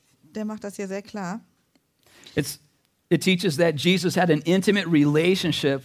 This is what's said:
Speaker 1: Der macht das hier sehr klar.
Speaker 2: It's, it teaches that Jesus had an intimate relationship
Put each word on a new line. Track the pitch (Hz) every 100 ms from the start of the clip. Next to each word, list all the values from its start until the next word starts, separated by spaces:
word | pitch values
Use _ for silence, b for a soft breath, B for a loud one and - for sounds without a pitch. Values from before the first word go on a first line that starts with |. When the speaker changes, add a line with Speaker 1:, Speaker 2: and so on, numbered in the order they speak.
| _ _ _ 220
Speaker 1:
Der |
macht | 214 214
das | 202 196
hier | 190
sehr | 196
klar. | - 214 175 226 _ _ _ _ _ _ B B B -
Speaker 2:
It's, | 143 - _ _ _ _ -
it | 165
teaches | 190 180 196 139
that | 170 151
Jesus | 175 185 175 175
had | 180
an | 151
intimate | 151 190 202 208 165
relationship | 156 147 151 170 190 165 131 147 139